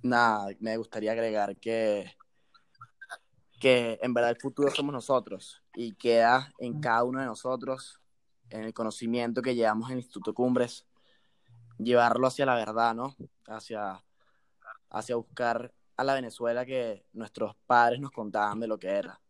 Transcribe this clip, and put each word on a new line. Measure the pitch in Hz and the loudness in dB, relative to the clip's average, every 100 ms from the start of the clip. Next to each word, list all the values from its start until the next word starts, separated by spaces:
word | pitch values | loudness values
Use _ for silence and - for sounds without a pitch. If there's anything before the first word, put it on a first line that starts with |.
Nada, | 127 120 117 107 101 98 | 4 6 6 4 -2 -6
me | 110 113 | -4 -4
gustaría | 110 110 107 | -6 -4 -2
agregar | 113 113 107 101 95 | 0 0 0 -2 -4
que, | 113 113 110 104 87 - _ _ _ _ _ _ - _ - - _ _ _ - | -4 0 0 0 -4 -18 _ _ _ _ _ _ -20 _ -18 -18 _ _ _ 0
que | 135 123 117 113 | 4 4 2 -4
en | 127 120 | -2 2
verdad | 117 | 2
el | 117 | 0
futuro | 143 123 143 | -6 0 0
somos | 135 143 | 0 -4
nosotros, | 135 - 131 101 98 - - _ - | -6 0 -2 -2 -14 -14 -20 _ -10
y | 117 | -10
queda | 101 120 117 117 127 131 - | -2 4 6 8 6 2 -10
en | 123 147 | -8 -4
cada | 131 113 | 2 2
uno | 123 131 | 2 -2
de | 131 | -6
nosotros, | 110 127 127 131 131 - - _ _ _ _ _ | -6 -6 -6 -6 -8 -10 -20 _ _ _ _ _
en | 110 | -10
el | 110 | -10
conocimiento | 113 110 - 117 120 120 120 | -6 -6 -4 -4 -2 -2 -2
que | 127 | -2
llevamos | 120 110 110 120 | 2 2 2 -2
en | 127 | -8
el | |
Instituto | 120 110 101 | -8 -8 -8
Cumbres, | 107 123 123 120 - _ _ _ _ _ _ _ - - - | 0 2 2 0 -4 _ _ _ _ _ _ _ -20 -20 -6
llevarlo | 110 123 117 117 131 | 4 6 6 4 2
hacia | - 135 | 2 2
la | 120 | 2
verdad, | 107 110 117 113 | 0 2 2 0
¿no? | 131 143 - _ - | -8 -10 -20 _ -18
Hacia, | 110 - 110 101 92 _ _ _ _ _ _ - 110 _ | -16 -10 -8 -8 -10 _ _ _ _ _ _ -20 -20 _
hacia | - 110 120 | -10 -6 -6
buscar | 113 - 120 113 123 _ _ - | -6 -4 -2 -2 -6 _ _ -4
a | |
la | 135 135 | -2 -2
Venezuela | 120 - 117 120 127 | -4 -4 -2 -2 -4
que | 131 117 101 _ | -4 -4 -8 _
nuestros | 113 110 - 107 - _ | -14 -12 -6 -6 -6 _
padres | 123 117 120 | 6 6 2
nos | 139 | -6
contaban | - 107 104 104 104 | -8 -4 -2 -2 -2
de | 113 | -4
lo | 107 | -4
que | 92 | -2
era. | 101 87 92 | -4 -4 -14